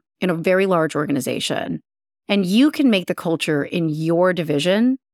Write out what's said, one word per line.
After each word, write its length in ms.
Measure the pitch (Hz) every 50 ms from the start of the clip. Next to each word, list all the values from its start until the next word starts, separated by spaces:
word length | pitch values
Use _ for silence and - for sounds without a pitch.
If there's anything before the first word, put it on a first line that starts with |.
| - _ _ _
in 80 | - 185
a 60 | 165
very 320 | 165 170 190 185 190 196 190
large 280 | 185 165 160 156 -
organization, 840 | 151 147 - 143 131 127 139 123 - - - 135 - - - 165 156 - _ _ _ _ _ _ _ _ -
and 180 | 202 202 190
you 240 | 175 196 233 269 311
can 220 | - - 285 254
make 160 | 214 190 180 -
the 80 | 180
culture 480 | - - 175 165 156 - - 151 143 139
in 260 | - - 180 165 156
your 420 | 151 156 160 160 170 170 180 185
division 680 | 180 175 165 139 147 143 151 175 190 214 233 254 262 - _ _